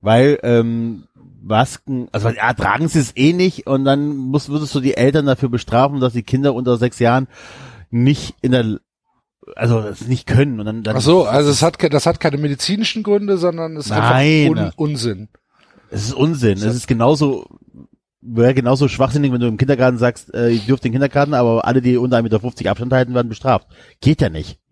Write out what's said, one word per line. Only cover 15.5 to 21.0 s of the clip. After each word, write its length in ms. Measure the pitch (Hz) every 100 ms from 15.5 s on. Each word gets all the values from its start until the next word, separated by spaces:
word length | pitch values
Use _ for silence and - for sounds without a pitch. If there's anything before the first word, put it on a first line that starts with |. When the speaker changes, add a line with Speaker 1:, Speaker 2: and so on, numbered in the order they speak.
| _ _ _ _
Speaker 1:
Es 140 | 101 107
ist 80 |
Unsinn. 460 | 135 147 156 117 98
Es 160 | 107 120
ist 120 | -
genauso, 600 | 117 120 151 147 120 - 50 _ - - _ _ _
wäre 320 | - 113 120
genauso 340 | 131 120 127 139
schwachsinnig, 460 | - 135 143 143
wenn 80 | 123
du 60 | 120
im 100 | 110
Kindergarten 400 | 131 135 127 123
sagst, 360 | 120 113 -
äh, 160 | - 117
ihr 80 | 117
dürft 220 | 104 131 131
den 60 |
Kindergarten, 420 | 120